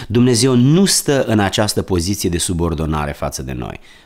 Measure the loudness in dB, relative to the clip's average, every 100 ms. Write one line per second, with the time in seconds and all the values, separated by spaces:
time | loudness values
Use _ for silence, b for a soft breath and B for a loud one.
0 | B 2 4 4 4 4 4 4 4 0
1 | 0 0 2 2 0 0 -2 -2 -2 -2
2 | -2 -2 -2 -2 -2 -2 -2 -2 -2 -4
3 | -4 -6 -8 -8 -10 -10 -10 -12 B B